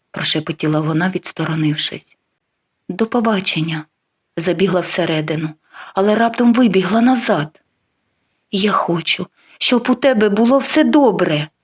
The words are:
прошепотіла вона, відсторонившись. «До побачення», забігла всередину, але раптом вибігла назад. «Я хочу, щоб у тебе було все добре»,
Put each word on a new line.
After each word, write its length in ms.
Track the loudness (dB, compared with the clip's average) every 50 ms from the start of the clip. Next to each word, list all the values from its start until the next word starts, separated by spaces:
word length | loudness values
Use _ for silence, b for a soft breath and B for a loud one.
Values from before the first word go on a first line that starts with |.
| _ _
прошепотіла 680 | _ -8 -6 -4 -4 -4 -4 -4 -8 -4 -2 -2 0 0
вона, 300 | 0 0 0 0 0 0
відсторонившись. 1080 | -2 -4 -8 -10 -8 -8 -6 -4 -2 -2 0 0 0 -2 -4 -6 -8 -10 _ _ _ _ _ _ _ _ _ _ _ _ _ _ _ _ _ _
«До 160 | -4 -4 -4
побачення», 800 | 0 0 0 0 0 0 -2 -2 -4 -2 -2 -2 -2 -4 -8 -10 _ _ _ _ _ _ _ _ _ _ -6
забігла 440 | -4 -2 0 0 0 0 2 0
всередину, 680 | -2 -2 -4 -2 -2 -2 -2 -2 -2 -4 -4 -4 -4 -6 -8 _ B B B B B B B
але 200 | 0 2 2 2
раптом 380 | 2 0 -2 0 2 2 4 4
вибігла 480 | 4 4 4 4 2 0 2 0 2
назад. 600 | 2 2 2 0 0 -2 -2 -2 -2 -6 _ _ _ _ _ _ _ _ _ _ _ _ _ _ _ _ _ _ _ _
«Я 200 | -4 -2 0 0
хочу, 560 | 0 0 -2 -2 -2 -4 -2 -4 -4 -4 -6 -12 b b b b b b
щоб 300 | -2 0 2 2 2 0
у 60 | -2
тебе 340 | 2 2 2 4 4 2 2
було 280 | 4 2 2 4 4 2
все 260 | 2 2 2 2 2
добре», 640 | 4 4 4 4 4 2 2 0 0 0 -2 -4 -6 _ _